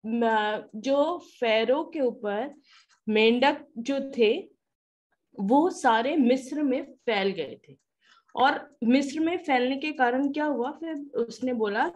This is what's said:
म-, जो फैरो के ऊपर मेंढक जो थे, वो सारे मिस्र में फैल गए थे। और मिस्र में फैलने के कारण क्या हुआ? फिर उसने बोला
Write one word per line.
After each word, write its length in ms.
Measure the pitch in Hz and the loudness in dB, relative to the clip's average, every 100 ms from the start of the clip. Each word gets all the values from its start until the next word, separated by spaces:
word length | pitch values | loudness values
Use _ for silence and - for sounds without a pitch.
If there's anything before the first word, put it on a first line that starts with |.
| 220 | -4
म-, 560 | 233 226 220 214 214 - 226 | -2 0 0 0 -4 -8 -8
जो 420 | 214 277 302 349 | 0 2 2 -2
फैरो 640 | - _ 233 220 226 277 | -10 _ 0 2 2 0
के 160 | 320 320 | -2 -2
ऊपर 560 | 254 - 208 202 269 - _ _ _ _ - | -2 -2 -6 -4 -6 -10 _ _ _ _ -2
मेंढक 580 | 214 220 240 269 294 - - | 4 4 4 2 0 -8 -12
जो 340 | 233 277 269 233 | -4 -4 -4 2
थे, 320 | 214 294 - _ _ _ _ _ _ _ _ - | 2 2 -4 _ _ _ _ _ _ _ _ -8
वो 300 | 196 269 349 | 2 4 4
सारे 480 | 359 254 226 240 330 | 0 2 2 2 2
मिस्र 460 | 240 254 - 294 | 4 2 -2 -4
में 300 | 294 254 - | -2 -2 -4
फैल 360 | - - 208 196 | -8 -4 -2 -2
गए 300 | 175 139 113 _ | -4 -8 -12 _
थे। 100 | 135 _ _ _ _ _ - | -20 _ _ _ _ _ 2
और 420 | 262 - - _ | 2 2 -8 _
मिस्र 360 | 226 262 277 311 | 2 2 2 -2
में 180 | 320 349 | -2 -2
फैलने 400 | 330 254 247 269 | -2 0 0 -2
के 140 | 302 | -6
कारण 420 | 294 247 254 277 | 0 0 0 -2
क्या 120 | 285 302 | -2 -2
हुआ? 260 | 254 247 | -2 -4
फिर 240 | 302 330 311 | -6 -10 -10
उसने 560 | 285 - 233 - 254 | -8 -6 -6 -4 -4
बोला 300 | 240 214 208 311 | -2 -2 -2 -4